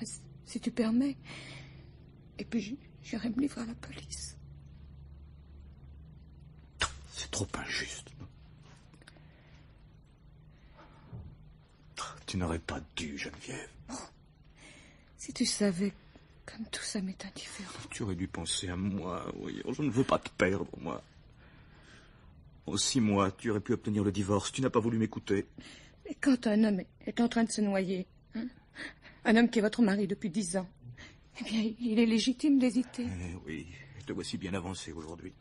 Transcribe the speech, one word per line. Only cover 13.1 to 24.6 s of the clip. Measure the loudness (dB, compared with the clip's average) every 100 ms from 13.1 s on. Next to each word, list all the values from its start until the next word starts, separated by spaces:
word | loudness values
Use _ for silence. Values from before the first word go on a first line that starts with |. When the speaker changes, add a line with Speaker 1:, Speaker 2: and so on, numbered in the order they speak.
| -6
Speaker 2:
Geneviève. | -8 -10 -10 -10 -10 -16 -12
Speaker 1:
Oh, | -12 -12 -18 -20 -20 -20 -20 -20 -20 -20 -20 -20 -16
si | -6
tu | 0
savais | 2 4 4 4 0 -2 -16 -20 -20 -20 -14
comme | -12 -8
tout | -6
ça | -4 -4
m'est | -4 -6
indifférent. | -10 -12 -12 -12 -12 -12 -10
Speaker 2:
Tu | -4
aurais | -2 -2
dû | -2
penser | -4 -4 -2 -2
à | 0
moi, | 0 0 -2 -4 -4 -6
voyons. | -6 -6 -4
Je | 0
ne | 2
veux | 4
pas | 6 4
te | 2
perdre, | 4 4 4 -2 -6
moi. | -6 -6 -8 -20 -20 -20 -20 -20 -20 -20 -20 -20 -20 -20 -20 -20 -20 -14 -2
En | 0
six | 2 4
mois, | 6 6 4
tu | 2 0
aurais | 0
pu | 2
obtenir | 0 2 2
le | 2
divorce. | 2 4 2 2
Tu | 0